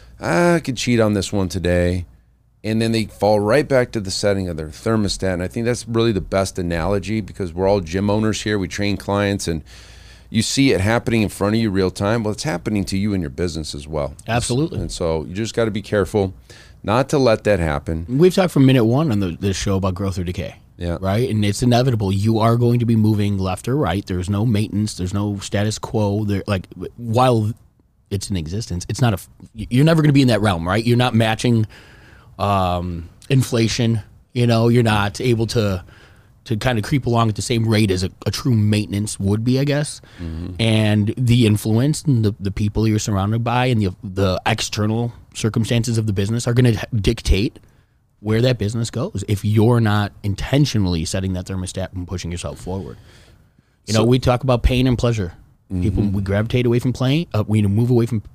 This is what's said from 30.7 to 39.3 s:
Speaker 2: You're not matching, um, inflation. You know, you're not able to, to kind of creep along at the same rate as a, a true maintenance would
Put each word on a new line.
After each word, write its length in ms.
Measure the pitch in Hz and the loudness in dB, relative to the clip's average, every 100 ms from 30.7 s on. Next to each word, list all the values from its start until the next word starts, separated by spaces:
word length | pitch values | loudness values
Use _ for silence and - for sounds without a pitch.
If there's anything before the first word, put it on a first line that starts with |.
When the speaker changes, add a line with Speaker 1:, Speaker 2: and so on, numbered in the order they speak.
| 104 113 | 0 2
Speaker 2:
You're 100 | 120 | 2
not 160 | 123 110 | 2 2
matching, 500 | 110 110 123 117 107 - - - - - - - | 2 2 2 2 0 -6 -20 -20 -20 -20 -18 -4
um, 720 | 98 98 90 90 90 85 82 - - | 0 2 0 -2 -4 -8 -10 -12 -2
inflation. 720 | 135 117 117 113 - 113 110 - - _ | 0 2 2 0 0 0 -2 -4 -18 _
You 140 | 123 120 | 0 2
know, 220 | 113 117 | 4 4
you're 140 | 120 | 4
not 360 | 113 107 101 - | 4 2 0 -2
able 260 | 127 113 113 | 0 0 0
to, 360 | 120 104 92 - - - - - _ - | 0 0 -2 -6 -20 -20 -20 -20 _ -8
to 120 | 107 | -2
kind 220 | 131 117 | 0 -2
of 40 | 101 | 0
creep 200 | 143 120 | -2 0
along 240 | 117 113 | 2 2
at 60 | 101 | 0
the 60 | |
same 260 | - 117 113 | -2 0 2
rate 240 | 107 107 | 2 2
as 120 | 92 | 0
a, 60 | 92 - - | -4 -4 -6
a 60 | |
true 240 | - 139 113 | -2 0 2
maintenance 640 | 104 107 104 101 107 - | 4 2 0 -4 -4 -2
would 240 | 98 | 0